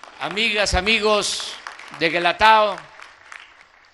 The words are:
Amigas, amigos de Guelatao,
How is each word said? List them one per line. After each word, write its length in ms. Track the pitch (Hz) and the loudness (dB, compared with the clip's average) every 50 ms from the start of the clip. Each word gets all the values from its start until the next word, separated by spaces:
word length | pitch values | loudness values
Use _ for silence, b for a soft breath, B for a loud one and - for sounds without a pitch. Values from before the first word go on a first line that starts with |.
| - - - - | -20 -20 -12 -10
Amigas, 540 | 135 151 180 208 226 226 208 208 196 185 - | -8 -6 -2 -2 -2 0 0 0 0 0 0
amigos 800 | 180 185 208 226 214 208 214 214 208 180 - - - - - - - - - - - - - - - | 0 2 2 2 2 2 2 2 2 0 -2 -4 -6 -8 -10 -12 -14 -14 -16 -16 -16 -18 -18 -6 -4
de 120 | 156 165 | -2 -2
Guelatao, 680 | 151 175 175 175 170 - 208 220 220 214 214 208 185 160 151 - - - - - - - - - - - - - - - - - _ _ _ _ | 0 0 0 0 2 4 6 6 6 6 4 2 -2 -6 -12 -18 -20 -20 -20 -20 -20 -20 -20 -20 -20 -20 -20 -20 -20 -20 -20 -20 _ _ _ _